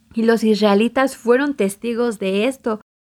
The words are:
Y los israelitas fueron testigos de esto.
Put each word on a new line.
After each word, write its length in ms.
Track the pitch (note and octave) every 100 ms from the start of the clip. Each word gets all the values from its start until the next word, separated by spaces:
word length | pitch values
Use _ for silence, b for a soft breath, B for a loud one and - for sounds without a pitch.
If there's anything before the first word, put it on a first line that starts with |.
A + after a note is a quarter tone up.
| _ A3+
Y 80 |
los 200 | A3+ A3+
israelitas 720 | A3 G3+ G#3 G3 A3+ C4 C4 -
fueron 380 | A3+ B3 C#4+
testigos 640 | C#4 G3 - A#3 A#3 A#3+ G#3
de 300 | G3 G3 A#3+
esto. 340 | C4 A#3+ G#3+ _ _